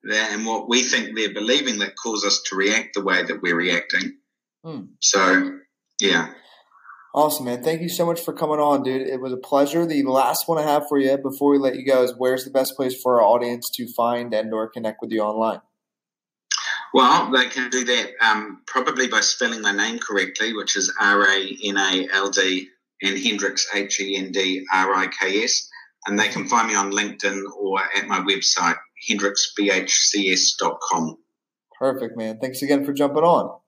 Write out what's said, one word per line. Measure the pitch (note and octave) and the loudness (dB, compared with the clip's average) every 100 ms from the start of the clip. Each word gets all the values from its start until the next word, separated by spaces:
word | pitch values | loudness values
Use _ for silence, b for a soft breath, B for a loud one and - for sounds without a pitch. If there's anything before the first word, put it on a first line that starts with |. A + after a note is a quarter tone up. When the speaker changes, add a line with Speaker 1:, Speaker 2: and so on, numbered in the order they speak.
Speaker 1:
that, | - G#2+ A2 | -2 -2 0
and | G#2 | -4
what | A2+ A2 A#2 | -4 -4 0
we | A#2+ | 0
think | A#2+ B2+ G#2 | 2 -2 -2
they're | A2 G#2 | -4 -4
believing | G2+ A2 C#3+ C3 G#2 | -2 0 0 0 -2
that | G2 - | -4 -6
cause | A2+ G#2+ | -6 -2
us | G2+ F#2+ - | 0 0 -2
to | F#2+ | 0
react | G2 A2 G#2+ | 2 0 -2
the | G2+ | -4
way | G2 F#2 | 0 0
that | F2 - | 0 -4
we're | F2+ E2+ | -2 0
reacting. | F2+ E2+ - F#2 F#2+ - _ _ _ _ | 0 -2 0 -2 -2 -10 _ _ _ _
Speaker 2:
Hmm. | E3 D3 C#3+ _ | -14 -14 -14 _
Speaker 1:
So, | - G2 F#2 F#2 F#2 - _ _ _ - | 0 2 4 4 2 -6 _ _ _ -2
yeah. | G2 E2 E2 B B B B B B B - | 0 2 -2 B B B B B B B -6
Speaker 2:
Awesome, | C#3 D3+ D3 | 2 2 2
man. | B2+ B2 | -4 -2
Thank | D#3 D#3+ | -2 -2
you | E3+ | -4
so | - E3+ | -2 -2
much | E3 | -2
for | - | -6
coming | D3+ D#3 D3+ | -4 -2 2
on, | D3 C#3+ | 2 2
dude. | C3 C3 | 2 -2
It | C3 C3 | -4 -6
was | B2+ | -6
a | B2+ | -8
pleasure. | - C#3+ C#3+ E3 | 0 2 2 2
The | E3+ D3+ | 0 0
last | C3+ C3 B2+ - - | 2 4 2 0 -2
one | D#3+ | 0
I | |
have | D3+ D3 D3 | 2 0 2
for | C#3+ | 2
you | C#3 C#3 | 2 2
before | C#3 C3 C#3+ | -2 0 4
we | C#3+ | 4
let | C3+ B2 | 2 -2
you | |
go | C3 C3 | 2 4
is, | B2 A#2+ | 2 2
where's | B2+ B2+ | 0 0
the | B2+ | 0
best | C3+ C3 | 0 0
place | - B2+ B2+ | -2 -4 0
for | B2+ B2 | 2 6
our | A2+ | 6
audience | A#2+ A#2+ A#2+ - | 6 2 -4 -8
to | - A#2+ | -8 -6
find | - A#2 A#2+ A#2+ | 0 0 0 -2
and | G#2+ A2 | -2 -2
or | A2 A2+ | -4 -6
connect | B2+ A2+ G#2+ | -6 -6 -6
with | A2 | -4
you | A2 | -2
online? | G#2 A2 A2+ F#2 _ _ _ _ _ _ _ _ _ B B B B | -2 0 -2 -2 _ _ _ _ _ _ _ _ _ B B B B
Speaker 1:
Well, | C3 B2+ C3 A#2 | 4 6 6 4
they | C3 B2 | 2 2
can | C3 B2 | -2 -2
do | B2+ | -2
that, | A#2+ B2 G#2+ - | 0 0 -2 2
um, | A2+ G#2+ G#2+ F#2+ - | 2 2 -2 -14 -4
probably | C3 B2+ B2 B2 | -2 0 0 0
by | A2 | 2
spelling | G2+ - A#2+ A2+ | 2 0 -2 0
my | G#2 | -2
name | G2+ G#2+ A#2 | 0 -2 -2
correctly, | - G2+ F2+ - A2 | -2 0 0 -2 -4
which | G#2+ G2 G2+ | -2 -2 -2
is | G2 G#2+ | -2 0
R | G#2 G2+ | 2 4
A | G2 G2 F#2+ F#2+ | 4 2 0 -6
N | G#2 G2 | -4 0
A | F#2+ F#2 F2+ | 0 0 0
L | G2 G2 | -2 0
D | F#2+ F#2+ F#2 - _ _ _ | 0 0 0 -6 _ _ _
and | F#2+ F#2+ | -4 -2
Hendriks, | A2+ G2+ G2 - - | -2 -2 -2 -2 -2
H | G2+ G2 - | -2 -4 -4
E | G2 G2 | -4 -4
N | F#2+ | -4
D | G2 F#2+ F#2 F#2 | -2 -2 -2 0
R | F#2+ F#2+ | 0 2
I | G2 F#2 - | 0 0 -2
K | F#2+ G2+ | 0 0
S. | A#2+ - - B B _ - | 0 -2 -4 B B _ -4
And | G2+ | 0
they | G#2+ | 0
can | - - | -2 0
find | A#2+ A2 | 0 2
me | |
on | G#2 G2 | 0 0
LinkedIn | G2+ G#2 - G2 F#2+ G2 G2 | -2 -4 -2 -4 -4 -8 -6
or | G2 F#2+ F#2+ G2 | -4 -2 0 -2
at | G2 | -2
my | F#2+ | -2
website, | F#2 G2 - F#2 F#2 F#2 - - - | 0 0 0 2 0 -2 -8 -16 -4
hendriksbhcs.com. | G#2 G2+ G2 - - G2+ F#2+ F#2 - - G#2 F#2+ F2+ - - F2 - - - D#2+ E3 _ _ _ _ _ - | -2 0 0 -2 0 2 2 2 2 2 2 0 2 0 0 -2 -2 -4 -2 -2 -6 _ _ _ _ _ -4
Speaker 2:
Perfect, | C3 - A#2 A2+ | -2 -2 -6 -6
man. | A2 A2 | -8 -6
Thanks | C3 B2+ | -8 -6
again | C#3 C#3+ | 0 0
for | C#3 | 0
jumping | C#3 C#3+ D3 | 0 0 4
on. | E3 D3+ F#2+ - | 4 4 0 -10